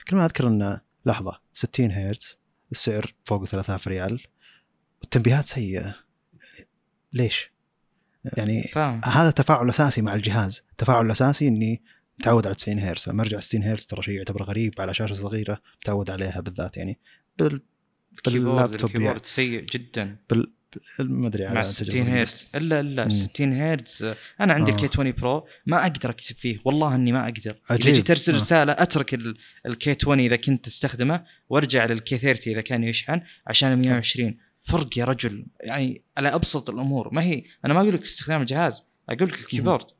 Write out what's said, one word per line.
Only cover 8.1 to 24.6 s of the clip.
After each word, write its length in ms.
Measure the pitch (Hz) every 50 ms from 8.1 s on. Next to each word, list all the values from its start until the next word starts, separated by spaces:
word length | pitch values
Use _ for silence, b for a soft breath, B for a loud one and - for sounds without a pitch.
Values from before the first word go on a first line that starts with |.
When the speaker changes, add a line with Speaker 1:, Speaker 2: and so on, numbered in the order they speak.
| _ _ - 131 - 107
Speaker 1:
يعني 260 | 104 104 110 113 -
Speaker 2:
فاهم. 380 | - - 151 156 139 120 113 113
Speaker 1:
هذا 260 | 127 120 147 170 160
تفاعل 380 | - - 135 - 156 123 120 123
أساسي 320 | - - 151 143 - 120
مع 140 | 104 101 98
الجهاز. 460 | 107 101 107 101 113 101 95 101 - _ _ _ -
تفاعل 340 | 117 - 127 117 117 110
أساسي 360 | 110 - 131 135 139 - 147 139
إني 340 | 113 107 110 110 113 110 b b b b b b _ -
متعود 260 | - 117 117 113 98
على 100 | 98 95
تسعين 240 | - - 107 104 107
هرتز، 300 | 98 92 82 - - -
لما 140 | 101 107 113
أرجع 160 | 107 107 98
ستين 240 | - - - 110 104
هرتز 220 | 107 110 104 -
ترى 160 | - - 95
شيء 140 | 90 104 101
يعتبر 280 | 98 95 - 98 101 98
غريب 380 | 98 101 110 117 107 - -
على 120 | 95 92 90
شاشة 200 | - - 101 101
صغيرة 480 | 98 101 101 107 110 107 - 104 - b b b b
متعود 320 | b 107 101 101 98 95
عليها 300 | 95 95 98 95 90 92
بالذات 380 | 87 95 90 - - - - -
يعني. 220 | 87 98 110 - b b b b b b _ -
بال-، 220 | 160 151 147 135 - _ _ _ _ _ _ _ _ _ _
Speaker 2:
الكيبورد، 320 | - - 127 120 123 123
Speaker 1:
باللابتوب 440 | 127 131 127 123 117 107 104 117 110
Speaker 2:
الكيبورد 220 | 101 117 107 107
Speaker 1:
يعني. 120 | 117 110 -
Speaker 2:
سيء 400 | - - 135 131 123 117 110 -
جدًا. 540 | - - 123 120 - - 117 101 98 104 - _ -
Speaker 1:
بال-، 220 | 117 113 - - _ _ _ _ - - _ - - -
ما 280 | 135 131 131 127 123 113
أدري 160 | 104 104 98
Speaker 2:
مع 60 | 95
Speaker 1:
على 160 | 117 113 107
Speaker 2:
ستين 220 | 98 101 - 107 101
Speaker 1:
تجربة 340 | 110 127 123 123 123 123
Speaker 2:
هرتز. 280 | 113 113 - - - - -
إلا، 240 | 143 160 165 156 147
إلا 240 | 143 143 139 127 113
Speaker 1:
مم. 60 | 107
Speaker 2:
ستين 440 | 104 101 98 95 - - 143 139 131
هرتز. 600 | 131 151 160 160 139 120 - - - 107 110 107 B B B B B
أنا 120 | - 185 151
عندي 180 | 147